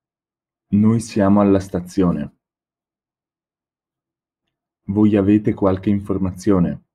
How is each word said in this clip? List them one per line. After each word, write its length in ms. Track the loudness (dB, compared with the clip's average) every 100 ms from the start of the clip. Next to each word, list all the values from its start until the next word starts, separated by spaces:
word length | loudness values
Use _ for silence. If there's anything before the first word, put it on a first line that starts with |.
| _ _ _ _ _ _ _
Noi 280 | 0 2 0
siamo 400 | -2 -2 2 2
alla 200 | 4 2
stazione. 800 | -2 -8 -6 -2 0 -2 -8 _ _ _ _ _ _ _ _ _ _ _ _ _ _ _ _ _ _ _ _ _ _ _ _ _ -6
Voi 280 | 0 2 2
avete 380 | 2 2 0
qualche 340 | -2 -2 -2 -2
informazione? 960 | -4 -4 -6 -6 -4 0 2 0 -4 _